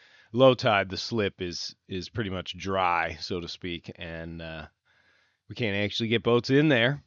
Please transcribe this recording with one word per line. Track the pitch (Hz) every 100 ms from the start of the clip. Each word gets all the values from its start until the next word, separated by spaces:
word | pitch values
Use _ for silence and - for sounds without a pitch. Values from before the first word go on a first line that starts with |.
| - - _
low | 117 131
tide, | 123 127 101 95
the | 90
slip | - 117 98 -
is, | 90 82 - - -
is | 92 87
pretty | - 101
much | 92 85 90
dry, | 92 95 90 85 82 80
so | - 92
to | 82
speak, | - 92 85 - -
and, | 85 82 82 82
uh, | 82 80 76 _ _ _ _ _ _ _ -
we | 104
can't | 113 101
actually | 104 - 113
get | 113
boats | 117 120 117
in | 135 156
there. | 127 117 143